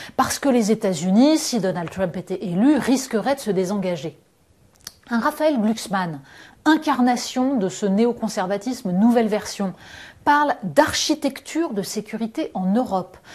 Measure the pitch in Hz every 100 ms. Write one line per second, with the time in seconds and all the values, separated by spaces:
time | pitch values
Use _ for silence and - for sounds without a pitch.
0 | - - - - 285 247 208 220 208 156
1 | 180 202 285 311 - 233 185 175 165 -
2 | 185 185 - 180 185 170 262 285 - 262
3 | - 220 202 277 214 190 180 208 185 170
4 | 156 - _ _ _ _ _ _ - -
5 | - 233 277 302 311 269 214 220 - 196
6 | 180 143 - - - - 302 311 302 262
7 | 247 233 - 254 262 269 190 - 202 196
8 | 240 233 214 208 185 202 240 240 190 180
9 | 233 240 220 208 - - 196 - - -
10 | - - - 294 294 269 180 143 311 -
11 | - 302 285 - - 311 330 202 - 220
12 | 208 220 226 320 - 202 185 220 254 190
13 | 175 - -